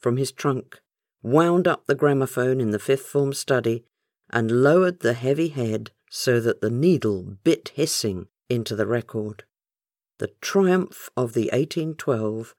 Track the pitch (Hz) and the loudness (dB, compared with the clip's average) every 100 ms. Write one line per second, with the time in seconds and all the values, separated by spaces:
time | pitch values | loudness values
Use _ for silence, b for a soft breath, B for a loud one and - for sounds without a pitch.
0 | 123 123 135 - 147 131 - - _ _ | -2 0 -2 -2 -2 -2 -6 -16 _ _
1 | _ _ 113 139 170 175 175 160 - 139 | _ _ 0 4 4 4 2 0 -2 2
2 | 147 139 131 - 127 131 113 104 - 135 | 2 2 0 0 0 0 0 0 0 -2
3 | - 143 139 135 - 131 113 117 - _ | -2 -2 -2 -2 -2 0 0 -2 -6 _
4 | _ _ _ 117 113 120 135 170 185 180 | _ _ _ -2 0 4 4 6 4 0
5 | 117 120 127 143 165 143 117 110 110 - | -2 0 0 0 -2 -2 -2 -4 -6 -16
6 | _ - - 120 117 - 110 117 165 165 | _ -6 0 2 2 0 -2 2 2 4
7 | 110 98 90 98 - 165 - - 156 - | 2 -2 -6 -4 0 0 -2 -4 -4 -2
8 | 113 92 87 _ - 123 110 107 104 120 | -4 -6 -10 _ -6 -4 -2 -2 -2 -2
9 | 110 113 107 - - _ _ _ _ _ | -4 -8 -8 -10 -18 _ _ _ _ _
10 | _ - - _ - 196 190 185 - - | _ -10 -10 _ -2 2 4 2 0 -8
11 | - - 123 117 107 123 156 - 160 156 | -10 -4 -2 0 0 0 -2 -4 -6 -6
12 | - 117 107 110 113 | -4 -2 -2 -6 -10